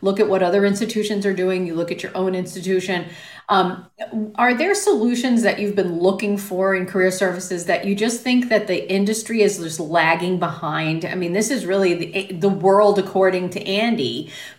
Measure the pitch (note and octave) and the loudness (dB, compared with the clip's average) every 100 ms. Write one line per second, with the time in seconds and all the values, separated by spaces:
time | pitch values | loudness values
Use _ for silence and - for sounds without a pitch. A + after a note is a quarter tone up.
0 | G3 G3 G#3+ F#3+ F3+ G3+ G3+ G3 A3 G#3+ | -2 2 2 4 4 4 4 2 -2 -2
1 | G#3 G#3 G3 F3+ F#3 F#3 F3+ E3 E3+ F3 | -2 0 0 0 0 0 -2 -2 -4 -6
2 | F#3 F#3 F#3+ F#3 F3+ F#3+ F3+ F#3+ F#3 F3+ | -6 -2 -2 -2 -6 -8 -2 -2 0 -4
3 | E3 - - - - F#3+ F#3 F#3 - - | -6 -14 -20 -14 0 2 2 -2 -12 -16
4 | - A3 G#3+ - A#3+ A#3+ E4+ G4+ - D4 | -8 -6 -6 0 2 2 2 0 2 2
5 | A#3 A#3+ C4 A#3 G3+ - G#3 F#3+ F3+ E3+ | 2 0 2 2 2 0 -2 0 0 2
6 | F3+ G3 G#3+ G3+ - F#3 F#3+ F#3+ F3+ G3+ | 2 2 -2 -4 -4 -2 0 0 -2 0
7 | F#3 F#3 F#3+ F3+ - F3+ F3 F3 G3 G3+ | 0 2 -2 -2 -6 -6 -2 -2 0 0
8 | A3+ A#3+ B3+ B3 B3 G#3+ G3+ F3+ - F#3+ | 0 -2 0 2 4 2 2 -4 0 0
9 | G3+ A3 - A3+ G3+ G3 E3 D#3 D#3 E3 | 0 0 -2 2 2 2 -6 -6 -2 2
10 | D#3+ E3 F3 F3+ E3+ D#3 D#3+ D#3 D#3 D#3+ | 2 2 0 -2 -2 -4 -6 -4 -2 -2
11 | F3 F#3 F3 F#3 A3 C4 F3 G3 F#3+ E3+ | -4 -4 -2 -2 0 -2 0 2 2 0
12 | D#3+ G3 G3 F3+ G3 F3 F#3 G3 G#3 G3 | -2 -6 -6 -2 0 2 4 6 6 4
13 | F#3+ F#3+ F#3+ F#3 F3+ - - G3 A#3 A3+ | 0 2 2 2 -4 -6 -4 -2 0 0
14 | F3 - D#3 - - | -2 -4 -10 -12 -18